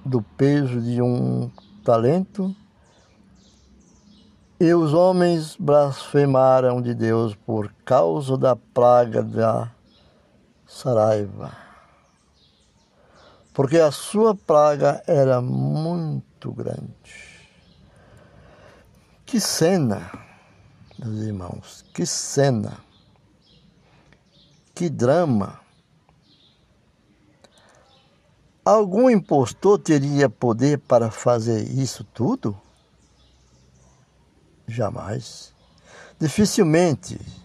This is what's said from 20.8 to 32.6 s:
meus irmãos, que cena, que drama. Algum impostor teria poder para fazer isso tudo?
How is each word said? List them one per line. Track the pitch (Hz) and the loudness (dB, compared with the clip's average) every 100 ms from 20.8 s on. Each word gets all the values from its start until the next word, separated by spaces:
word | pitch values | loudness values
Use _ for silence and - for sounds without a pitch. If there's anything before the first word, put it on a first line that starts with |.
| - - | -20 -16
meus | 117 107 | -12 -10
irmãos, | 110 101 87 - - - _ | -8 -10 -12 -14 -18 -20 _
que | - 175 | -10 -8
cena, | - - 139 139 117 104 - _ _ _ _ _ _ _ _ _ _ _ _ _ _ _ _ _ _ _ - | -8 -6 0 0 0 -6 -12 _ _ _ _ _ _ _ _ _ _ _ _ _ _ _ _ _ _ _ -8
que | 175 | -6
drama. | 123 120 160 165 113 95 - _ _ _ _ _ _ _ _ _ _ _ _ _ _ _ _ _ _ _ _ _ _ _ _ _ _ _ _ _ _ | 0 2 2 2 0 -2 -10 _ _ _ _ _ _ _ _ _ _ _ _ _ _ _ _ _ _ _ _ _ _ _ _ _ _ _ _ _ _
Algum | - 214 208 196 254 | 2 4 4 4 4
impostor | 220 - 151 120 - 190 202 | 4 2 0 0 0 2 2
teria | 147 151 139 143 139 | 2 0 2 2 0
poder | - 127 113 139 147 | 0 -2 0 0 0
para | _ 120 113 | _ 2 2
fazer | - - 120 113 113 | -2 0 0 0 -4
isso | 117 127 131 - | -4 -6 -6 -8
tudo? | 104 - 127 262 113 101 | -18 -6 -4 -4 -6 -10